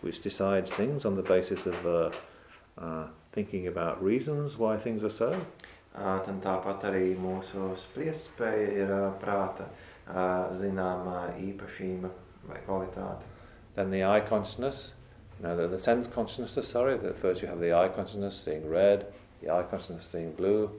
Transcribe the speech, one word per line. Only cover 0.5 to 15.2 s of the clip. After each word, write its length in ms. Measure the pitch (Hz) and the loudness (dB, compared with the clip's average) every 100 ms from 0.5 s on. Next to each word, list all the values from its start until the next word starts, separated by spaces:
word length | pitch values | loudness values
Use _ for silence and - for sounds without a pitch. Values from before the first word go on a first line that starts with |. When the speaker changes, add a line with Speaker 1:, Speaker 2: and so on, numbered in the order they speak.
| 98 92 | 4 2
Speaker 1:
things 340 | - 110 147 110 | 0 0 0 0
on 100 | 95 | -2
the 60 | |
basis 440 | 90 92 92 95 - | 4 4 4 -2 -2
of, 200 | 85 87 | -2 0
uh, 260 | 85 82 - - - - - - - | 2 2 -2 -14 -20 -20 -20 -20 -12
uh, 300 | 85 80 80 80 - | -8 -6 -8 -12 -8
thinking 360 | - 208 95 90 | -4 -2 -2 -2
about 360 | 175 - - | -2 -2 0
reasons 540 | 92 120 135 147 147 139 | 2 2 2 -2 -2 0
why 200 | 110 107 | 2 2
things 240 | 120 110 | 0 -2
are 60 | 104 | -2
so. 240 | - 117 180 175 - - - - - | 0 0 0 -4 -12 -20 -20 -20 -6
Speaker 2:
Ā, 240 | 98 95 95 | -2 0 -2
tad 160 | 95 | -4
tāpat 400 | 98 95 101 98 104 | 0 0 0 -2 0
arī 280 | 95 92 92 | 4 4 2
mūsu 520 | 92 92 - 98 95 92 | 0 -2 -4 -6 -4 -6
spriestspēja 880 | - - 156 156 - - 117 107 104 101 | -8 -6 -4 -4 -10 -4 0 2 2 2
ir, 80 | 98 | 2
ā, 220 | 98 98 95 | 2 0 -2
prāta, 460 | - 101 95 - 95 - - - - | 0 0 0 -2 -10 -12 -18 -20 -8
ā, 440 | 92 92 92 92 92 | 0 2 2 0 -2
zināmā 760 | 98 95 92 90 90 90 87 87 | -2 0 0 0 -2 -4 -4 -6
īpašība 720 | 98 98 98 - 95 92 92 - - - - | -6 -8 -10 -8 -4 -4 -6 -8 -18 -20 -14
vai 120 | - - | -12 -4
kvalitāte. 560 | 95 92 - 95 98 - - - - - - | -2 -2 -6 -8 -8 -12 -18 -20 -20 -14 -4
Speaker 1:
Then 160 | 95 | 0
the 120 | 95 | 2
eye 180 | 95 104 | 6 4
consciousness, 720 | 104 110 98 - 131 - - - - - | 4 0 0 -4 -4 -4 -12 -16 -20 -20